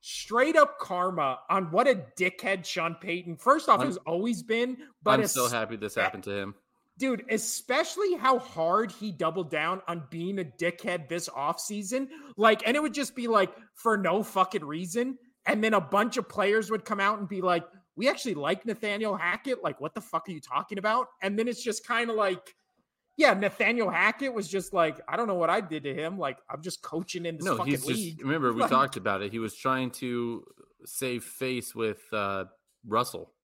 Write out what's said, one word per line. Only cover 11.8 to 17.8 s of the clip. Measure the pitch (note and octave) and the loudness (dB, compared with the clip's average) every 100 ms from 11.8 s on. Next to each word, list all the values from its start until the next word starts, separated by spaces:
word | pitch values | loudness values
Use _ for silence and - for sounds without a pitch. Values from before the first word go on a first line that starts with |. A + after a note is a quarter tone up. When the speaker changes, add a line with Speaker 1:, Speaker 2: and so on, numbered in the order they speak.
| F#3+ B3+ C4+ D#4+ C#4+ - | -4 -4 -4 -10 -16 2
Speaker 1:
Like, | A3 G#3+ A3 | 4 4 2
and | C#4 | 0
it | |
would | D4+ | 0
just | B3+ C#4 - | -2 -6 -4
be, | A#3+ | 2
like, | A3 F#3+ - - | 2 2 -2 -20
for | - A#3 G#3 | -4 0 2
no | F3+ F#3+ | 2 0
fucking | G3+ G3 F#3 G3+ | 0 0 0 0
reason. | D3+ D#3 F3+ G#3 B3+ C4 _ _ - | -4 -6 -4 -4 -4 -6 _ _ -2
And | G#3+ | 2
then | A3 | 4
a | G#3 | 2
bunch | D3+ G3 A3+ A#3+ | 2 2 2 -2
of | - | -4
players | - G3+ A3 G3 | 0 2 2 0
would | A3 | -4
come | - G3+ | -4 0
out | G3 G#3+ | 2 2
and | G3 | -4
be | G3 | -2
like, | F3+ F3 E3+ - | 2 2 0 -20